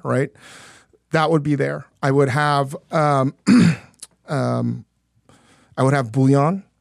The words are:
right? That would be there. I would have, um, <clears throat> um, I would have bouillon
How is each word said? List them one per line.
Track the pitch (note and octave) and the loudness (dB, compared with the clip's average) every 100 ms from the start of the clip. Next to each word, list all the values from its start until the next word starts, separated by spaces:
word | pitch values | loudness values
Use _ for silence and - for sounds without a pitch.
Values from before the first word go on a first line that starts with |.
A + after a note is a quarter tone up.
| B2+ | -4
right? | B2 C#3+ - - - - - _ _ _ | -2 -2 -8 -20 -20 -20 -20 _ _ _
That | E3 D#3 | -2 0
would | E3 | 0
be | D3 C#3+ | 0 -2
there. | C#3 C#3+ - _ | -4 -6 -14 _
I | C#3 | 0
would | C#3 C3+ | 2 2
have, | C3+ D3 C#3+ C3+ D3 - | 0 0 0 -2 -8 -6
um, | E3 D3 C#3 C3 - - | -2 0 0 -2 -4 2
<clears throat> | A#3 F3 C3 - _ - _ - | 4 4 0 -10 _ -20 _ -8
um, | C#3+ B2 A#2+ A#2+ A#2+ - _ _ _ _ _ _ _ _ - | -4 -2 -2 -4 -8 -14 _ _ _ _ _ _ _ _ -2
I | |
would | C3 | 0
have | C#3 A#2 | 0 -2
bouillon | B2 C3 C#3 D3 G3 - _ | 0 2 4 2 -2 -10 _